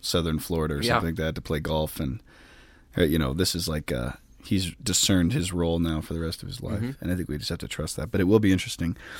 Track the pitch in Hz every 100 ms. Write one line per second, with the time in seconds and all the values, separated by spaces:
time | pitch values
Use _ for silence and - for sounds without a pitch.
0 | - 87 82 78 - 82 78 73 117 117
1 | 82 82 80 71 - 76 73 78 78 -
2 | 69 - - - - - - - _ -
3 | 82 80 67 76 90 85 85 78 - 64
4 | 64 - - - - 98 87 - - 90
5 | - 92 85 131 90 87 85 85 82 78
6 | - 82 82 - 90 87 - 104 120 135
7 | 85 90 - 73 - 85 - - 78 -
8 | - 95 92 107 104 92 - - - -
9 | -